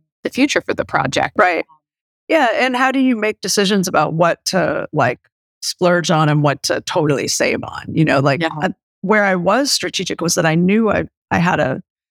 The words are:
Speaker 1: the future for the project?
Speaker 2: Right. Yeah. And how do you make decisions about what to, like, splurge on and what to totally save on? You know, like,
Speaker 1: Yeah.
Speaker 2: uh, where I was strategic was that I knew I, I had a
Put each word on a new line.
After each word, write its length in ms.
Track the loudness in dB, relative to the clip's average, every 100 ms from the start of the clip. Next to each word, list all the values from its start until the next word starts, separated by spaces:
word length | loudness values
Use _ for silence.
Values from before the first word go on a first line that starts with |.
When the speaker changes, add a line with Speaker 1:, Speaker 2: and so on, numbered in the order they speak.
| _ _
Speaker 1:
the 80 | -6
future 300 | -2 0 0
for 140 | -2
the 100 | -4
project? 500 | -2 -2 0 0 -2 2
Speaker 2:
Right. 280 | 2 2 -4 _ _ _ _ _ 0
Yeah. 200 | 2 2
And 240 | 2 0 0
how 160 | 0
do 60 | 2
you 180 | 2 2
make 240 | -2 -4
decisions 480 | -4 0 2 2 2
about 260 | 0 0
what 300 | 2 0 0 -2
to, 420 | -2 0 -2 -4
like, 260 | -2 0 -2 _ _ _ -14
splurge 480 | -10 -2 2 2 2
on 180 | 2 2
and 140 | 2
what 200 | 2 0
to 160 | -2 -4
totally 440 | -4 -2 0 0 -2
save 360 | -2 -2 -2
on? 220 | -8 -12 -6
You 120 | 0
know, 160 | 2 2
like, 220 | 2 0
Speaker 1:
Yeah. 80 | -2 -4
Speaker 2:
uh, 60 | -6 -6 _ _
where 240 | 0 2
I 100 | 2
was 380 | 0 0 0 0
strategic 480 | -2 -4 -6 -6 -4
was 140 | -2
that 120 | 0 0
I 80 |
knew 360 | 2 2 2 2
I, 140 | -2 -4 _ -4
I 80 | 0
had 200 | 0 0
a 240 | -2 -4 -10 _ _